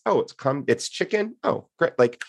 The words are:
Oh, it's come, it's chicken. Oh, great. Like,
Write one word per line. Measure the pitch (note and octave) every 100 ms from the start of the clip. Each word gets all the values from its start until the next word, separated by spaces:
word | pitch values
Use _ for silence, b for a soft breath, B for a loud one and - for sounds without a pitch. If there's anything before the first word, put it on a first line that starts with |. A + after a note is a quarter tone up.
| -
Oh, | C#3
it's | -
come, | - C3+ C#3 C3+
it's | A#2 -
chicken. | - F3+ G#3+ G#3+ -
Oh, | G3+ - - _
great. | E3 -
Like, | B2 -